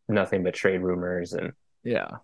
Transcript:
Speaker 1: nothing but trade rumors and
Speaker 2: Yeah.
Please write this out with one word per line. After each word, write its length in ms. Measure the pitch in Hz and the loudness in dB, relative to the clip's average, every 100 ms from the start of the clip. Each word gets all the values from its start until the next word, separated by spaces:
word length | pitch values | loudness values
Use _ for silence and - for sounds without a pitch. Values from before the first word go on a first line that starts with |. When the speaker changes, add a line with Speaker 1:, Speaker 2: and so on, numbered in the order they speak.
| - | 0
Speaker 1:
nothing 340 | 104 92 98 | 2 4 2
but 120 | 90 - | 0 2
trade 260 | 98 92 | 2 2
rumors 520 | 90 87 87 90 87 | 2 0 -2 -2 -4
and 180 | 85 85 - _ _ | -6 -6 -8 _ _
Speaker 2:
Yeah. 240 | 120 117 50 - | -2 -2 -2 -8